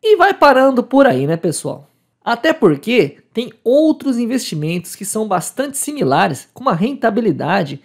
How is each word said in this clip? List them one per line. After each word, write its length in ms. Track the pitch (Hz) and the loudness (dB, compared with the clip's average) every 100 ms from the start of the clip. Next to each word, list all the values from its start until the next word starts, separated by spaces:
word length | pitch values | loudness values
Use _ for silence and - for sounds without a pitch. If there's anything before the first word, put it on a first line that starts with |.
E 140 | 440 415 | 4 4
vai 180 | 370 | 4
parando 480 | 381 294 262 269 247 | 4 4 6 4 2
por 240 | 247 269 277 | 0 4 4
aí, 220 | 127 139 | 2 -2
né, 80 | 165 | -2
pessoal? 500 | 175 139 139 143 _ _ _ _ | -4 -6 -10 -12 _ _ _ _
Até 300 | - 240 330 | -6 -2 -2
porque 680 | 320 202 143 - 247 143 - _ | 2 2 2 0 0 0 -4 _
tem 220 | - 247 _ | -8 -8 _
outros 540 | 226 277 311 294 269 233 | 2 4 2 0 -4 -4
investimentos 760 | 240 254 - 156 156 175 - | -2 -4 -6 -6 -4 -6 -8
que 100 | - | -14
são 220 | 190 214 214 | -8 -6 -2
bastante 520 | 180 - - 277 - | -4 -4 -8 -8 -6
similares, 680 | - 294 151 143 190 131 - | -8 -4 0 0 0 -4 -12
com 80 | - | -6
uma 140 | 254 | -4
rentabilidade 1040 | 165 220 277 233 214 226 131 143 196 143 139 | -2 -4 -2 -2 -2 -2 -4 -2 -2 -4 -10